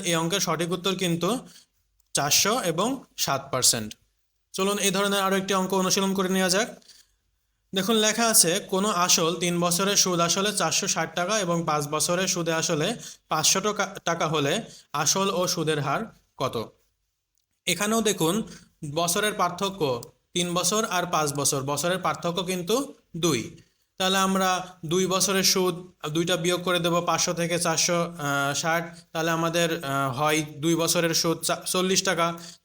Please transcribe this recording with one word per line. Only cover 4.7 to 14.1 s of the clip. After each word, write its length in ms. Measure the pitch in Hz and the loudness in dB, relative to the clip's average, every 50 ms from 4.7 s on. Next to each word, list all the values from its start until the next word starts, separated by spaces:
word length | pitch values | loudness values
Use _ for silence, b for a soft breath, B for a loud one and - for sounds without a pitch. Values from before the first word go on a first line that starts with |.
| 202 208 | 0 2
এই 140 | 185 202 175 | 6 6 8
ধরনের 240 | 190 202 202 196 202 190 | 8 8 4 4 2 4
আরও 100 | 190 196 | 4 2
একটি 160 | 190 190 196 202 | 2 2 2 2
অঙ্ক 180 | 190 185 185 196 | 2 2 2 2
অনুশীলন 380 | 190 185 180 170 202 196 190 190 | 2 2 4 2 2 2 2 2
করে 140 | 190 190 185 | 2 0 2
নেওয়া 220 | 190 190 190 185 | 2 2 4 4
যাক। 180 | 180 196 233 240 - - B B B B B B B B B B _ _ _ _ _ _ _ - - | 4 4 2 0 -4 -16 B B B B B B B B B B _ _ _ _ _ _ _ -6 -4
দেখুন 240 | 190 190 196 226 | -2 0 2 2
লেখা 300 | 220 214 214 208 220 233 226 214 | 4 4 2 2 2 2 4 4
আছে 180 | - - 165 170 208 - - 196 | 4 4 4 2 0 -2 -2 -2
কোনো 160 | 185 196 214 202 | 0 2 2 2
আসল 360 | 175 175 175 - - 170 160 180 170 | 2 2 2 2 2 2 0 0 0
তিন 160 | 180 175 175 175 | 0 0 0 2
বছরের 380 | 175 175 170 175 196 196 202 196 - | 2 2 2 2 0 2 2 2 2
সুদ 160 | 190 180 170 | 2 2 2
আসলে 300 | 170 165 - 196 196 214 202 196 | 2 2 2 0 0 0 0 0
চারশো 260 | 180 160 - - 208 190 | 0 0 0 0 -2 -2
ষাট 200 | - 180 160 165 - | -2 -2 -2 -4 -2
টাকা 180 | 180 175 180 214 220 | -4 -2 0 0 0
এবং 180 | 196 170 170 170 165 156 | 0 0 0 -2 0 0
পাঁচ 140 | 151 151 143 139 | -2 -2 -2 -2
বছরের 400 | 151 151 151 - 175 180 190 180 | -2 -2 0 0 0 0 0 0
সুদে 240 | - 180 170 165 160 | -2 -2 -2 -2 -2
আসলে 340 | 160 156 - 175 147 156 190 240 240 B B B B B - | -2 0 0 0 0 0 -2 -4 -6 B B B B B -4
পাঁচশো 300 | 165 156 151 - - 196 | -2 0 2 2 2 2
টাকা, 240 | 196 214 208 202 196 190 190 - - | 0 -2 -2 -2 -4 -4 -4 -6 -4
টাকা 220 | 185 | -4